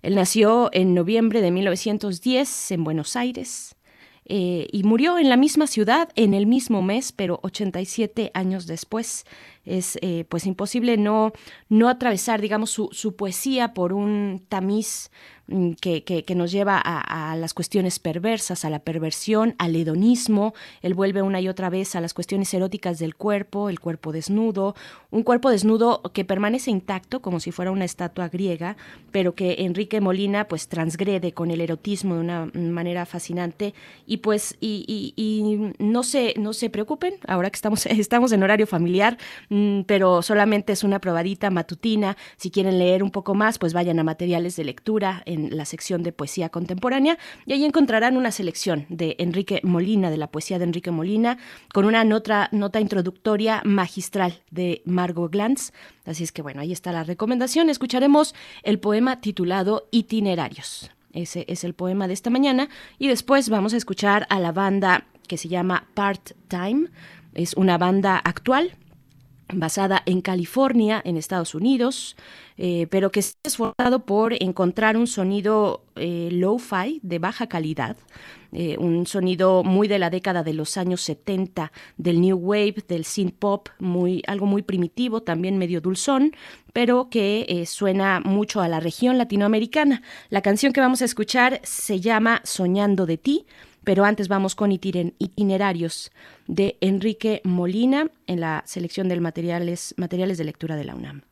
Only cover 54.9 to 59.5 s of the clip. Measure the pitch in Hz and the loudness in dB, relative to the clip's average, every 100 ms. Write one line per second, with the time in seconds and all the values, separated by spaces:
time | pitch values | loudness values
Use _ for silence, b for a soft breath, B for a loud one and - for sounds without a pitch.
54.9 | 180 180 170 170 190 214 269 - B B | 0 0 -2 -2 0 0 -2 -4 B B
55.9 | B - 160 165 - 147 139 151 180 180 | B -12 -8 -8 -8 -12 -8 -8 -6 -6
56.9 | 170 160 180 220 247 254 302 330 285 247 | -6 -6 -4 -2 0 0 4 4 2 -2
57.9 | 247 277 294 302 B B B - - 208 | 2 6 6 4 B B B -2 0 2
58.9 | 214 254 247 214 196 175 | 2 0 0 -6 -2 0